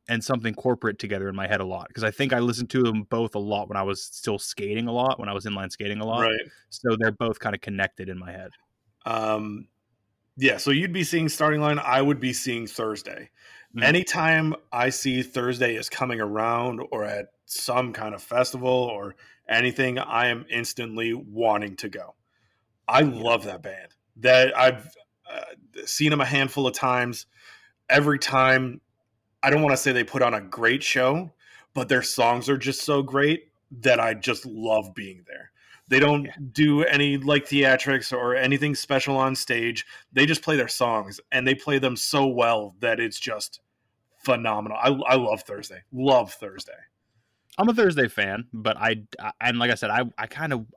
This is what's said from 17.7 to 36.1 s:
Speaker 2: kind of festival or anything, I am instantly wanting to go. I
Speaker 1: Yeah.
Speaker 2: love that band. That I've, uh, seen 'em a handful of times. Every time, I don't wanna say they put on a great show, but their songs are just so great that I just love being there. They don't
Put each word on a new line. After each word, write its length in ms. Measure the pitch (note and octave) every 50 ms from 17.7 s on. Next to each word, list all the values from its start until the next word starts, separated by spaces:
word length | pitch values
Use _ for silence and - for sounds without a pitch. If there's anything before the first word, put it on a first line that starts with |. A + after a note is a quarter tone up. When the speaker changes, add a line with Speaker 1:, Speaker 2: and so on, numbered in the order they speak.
| B2 B2+ B2+ A#2+ A2
Speaker 2:
kind 220 | A2+ A2 G#2+ G2+
of 80 | F#2+ -
festival 440 | - A#2 B2 B2+ - - B2 B2+ B2+
or 460 | B2+ B2+ B2 A#2+ A2 G2+ G2+ G2 - _ - _ _ _ - -
anything, 480 | A2+ A#2 B2 B2+ B2 C#3 C3 B2+ B2
I 300 | C3 - B2+ A#2+ A#2 B2
am 180 | B2 A#2+ A#2 G#2+ -
instantly 640 | A#2+ A#2 A#2 - - - A#2 A2+ A2 A2+ A2+ A2+ A#2
wanting 640 | A#2+ G#2+ G#2 G#2 A2+ A#2 A2 G#2+ G#2 G#2+ G2+ F#2+
to 100 | - - G2+
go. 260 | G2 G2 F2 - - _ _ _ _ _ _ _ _ _ _ _ _ _ -
I 140 | - A#2+ C#3
Speaker 1:
Yeah. 200 | D#3 C#3+ A#2+ A2
Speaker 2:
love 240 | A2+ A#2 A#2 A2 -
that 160 | A#2+ A2+ -
band. 340 | - - F#2+ F#2 - - _ _ _ _ _
That 400 | A2+ A#2 B2+ B2+ B2+ C3 C3 -
I've, 300 | B2+ B2+ C3 B2+ G#2+ - - - - _ _ _ _ _ -
uh, 120 | - - - - - _ _ _ - - -
seen 260 | - - - D3+ D3+
'em 80 | D3+ D3
a 40 | C3+
handful 420 | B2 C#3+ C3+ C3+ C3 - C#3+ C3+
of 60 | B2+ B2+
times. 520 | - C#3 B2+ B2 B2 A#2+ B2 A#2 - - _ _ _ - - - - _ _ _ _ _ -
Every 300 | C3+ C#3+ D3 D3 C#3+ C3+
time, 640 | - - C#3 C3 C3 C3 C3 C3 C3 B2 A#2+ - _ _ _ _ _ _ _ _ _ _ _ -
I 80 | - C3+
don't 120 | C#3+ D3+
wanna 160 | D#3 C#3+ C3+
say 160 | C3 - C#3 B2+
they 100 | B2 A2+
put 180 | - - C3
on 120 | B2 A#2+ A2+
a 80 | G#2
great 420 | G2 F#2 - A#2 A2+ A#2 B2+ C#3 -
show, 480 | - - C3+ B2+ C3 D3 E3+ F#3 D#3+ _ _ _ _ - - _ _ -
but 140 | C3+ B2
their 140 | - C3+ B2
songs 480 | A#2+ - - - A#2 A#2 A#2+ B2 A2+ C#3
are 80 | C#3
just 240 | C3+ A#2 C#3 C3 -
so 200 | - D3+ D3 C#3
great 480 | C3+ C3+ C3+ C#3 C#3+ D3+ E3 D#3+ - _ _ _ _ -
that 280 | C#3 A#2+ A2+ C3 A#2+ A#2
I 120 | A2+ A2+ A2
just 300 | G#2 - B2+ A2+ - -
love 480 | B2+ A2 A2 A2+ A2+ A2 G#2+ G2 G2 F#2
being 300 | - G2 F#2+ F#2 F2+ _
there. 240 | - - - - - _ _ _ _ - - _
They 120 | - C3 C3+
don't 240 | D3 D3